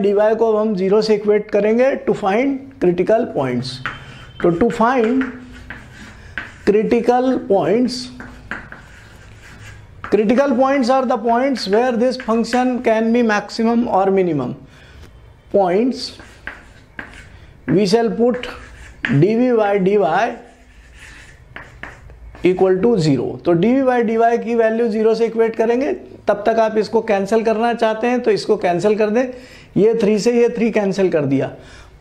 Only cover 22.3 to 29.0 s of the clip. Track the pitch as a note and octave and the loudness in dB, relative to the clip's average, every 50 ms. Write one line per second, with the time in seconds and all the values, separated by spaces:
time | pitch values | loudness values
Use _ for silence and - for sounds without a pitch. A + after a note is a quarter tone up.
22.3 | - - - F3+ F#3 F#3 F#3+ F#3+ F#3 F3+ F#3 A#3+ A#3 F#3+ D3+ D#3 C3+ A#2 A2+ A2+ | -8 -2 0 0 2 2 2 2 2 2 2 2 2 2 2 2 2 0 0 -4
23.3 | A#2 B2+ - F3 F3 E3+ F#3 A3+ B3+ C4+ C4+ B3+ B3 A#3+ A#3 G#3 A3+ A3+ A3+ A#3 | -6 -4 -2 0 2 2 2 2 2 2 2 2 2 0 0 0 2 2 2 2
24.3 | A#3+ A#3 G#3+ A3 A#3+ A3+ A3+ A3 A3 A3+ A#3+ A3+ G3+ A3 G#3+ A3+ A3 - A#3 A3 | 2 0 -2 -2 0 0 2 2 2 0 0 0 0 2 2 2 2 2 0 -2
25.3 | A3+ A3+ A3+ A3 A3 A#3 A3+ A3+ A#3+ B3 C#4 F4+ F#4 - - - - - - - | 0 0 0 0 0 0 0 0 0 0 0 -2 -4 -6 -10 -18 -20 -8 -2 -2
26.3 | F3 - - A3+ A3 A3+ A3 A3 G#3 G#3+ G3+ - - A3 A3 A3 G3+ G3 G3 F#3+ | -2 0 0 0 2 2 2 0 0 -2 -2 0 -2 -2 0 0 0 -2 0 0
27.3 | A3+ A3 G#3 A3+ A3 G#3+ A#3 A#3+ A#3 A#3 A#3 A3 A3 A3 A#3 A#3+ B3 A#3+ B3 A3+ | 0 0 2 0 0 0 0 -2 0 0 0 0 0 0 -2 -2 -2 0 0 0
28.3 | G3+ - - - G#3+ - - F3+ F3 E3+ F3 G#3+ G#3+ G3 | 0 0 0 0 -2 0 0 -2 0 0 2 0 2 2